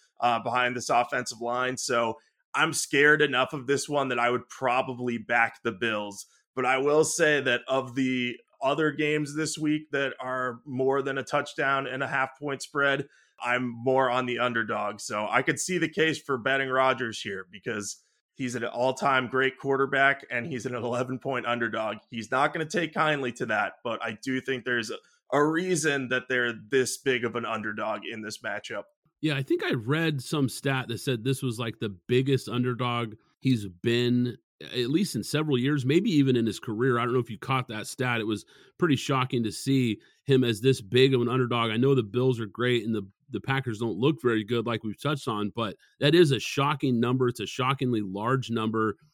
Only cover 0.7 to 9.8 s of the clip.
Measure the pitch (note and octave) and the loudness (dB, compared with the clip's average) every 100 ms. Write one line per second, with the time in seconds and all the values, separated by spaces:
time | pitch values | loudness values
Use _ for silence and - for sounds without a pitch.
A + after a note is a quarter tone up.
0.7 | B2 - B2 A#2+ B2+ A#2+ A2+ A#2 B2 B2+ | 0 0 2 2 -2 -6 -6 -4 -2 -2
1.7 | B2+ - A#2+ A#2 A2 _ _ _ C3+ D#3+ | -4 0 2 2 -2 _ _ _ 0 0
2.7 | D3 - C#3 D3 D3+ D3 B2+ C3 D3+ B2+ | 0 0 6 6 6 4 2 0 -2 -2
3.7 | C#3 - D3 C3+ A#2+ A#2+ B2 A#2+ - C3 | -2 0 -2 0 0 2 0 -4 -4 0
4.7 | B2+ C3+ B2 B2 A#2 G#2 A#2+ A2+ - A#2 | 0 0 -4 -4 -4 0 2 2 0 -6
5.7 | G2 A#2 G#2+ G#2 G2+ - _ _ - B2+ | -2 -2 -2 -4 -10 -16 _ _ -4 0
6.7 | C3 C#3+ D3+ D#3 - D#3 D3 C3 B2 - | 2 4 4 4 4 2 2 2 0 0
7.7 | C3+ B2+ B2 C3 B2+ B2 - _ - C3 | -2 -2 -2 0 0 -2 -6 _ -4 -2
8.7 | D3 D#3 C#3+ D3+ D3+ C#3+ D3 D3+ D#3 D3+ | 2 0 0 0 0 -2 -4 -6 -4 -2
9.7 | D3+ | -2